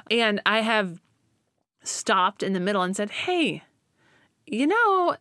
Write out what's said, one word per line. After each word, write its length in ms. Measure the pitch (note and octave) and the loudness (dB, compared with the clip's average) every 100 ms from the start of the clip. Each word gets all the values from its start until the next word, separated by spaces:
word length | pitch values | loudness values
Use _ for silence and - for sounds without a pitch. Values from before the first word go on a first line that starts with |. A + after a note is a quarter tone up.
| - | -4
And 300 | A#3 A3+ G#3 - | 0 0 0 0
I 140 | G#3+ | 0
have 420 | A3 A3 F#3+ E3+ _ _ _ _ _ _ _ _ | 0 0 -2 -6 _ _ _ _ _ _ _ _
stopped 600 | - - - G3 F#3 - | -12 -6 0 2 2 0
in 120 | - | -4
the 60 | F#3+ | -2
middle 220 | F3+ G3+ | 0 0
and 140 | F3+ G3 | -2 -2
said, 140 | G#3 | -6
"Hey, 520 | - - F4+ C4+ D3+ - _ _ _ _ _ _ _ - | -6 -2 0 0 -4 -10 _ _ _ _ _ _ _ -8
you 200 | G#3+ C#4+ | 0 2
know, 500 | G#4+ A4+ F#4+ F4 - | 4 4 4 2 -2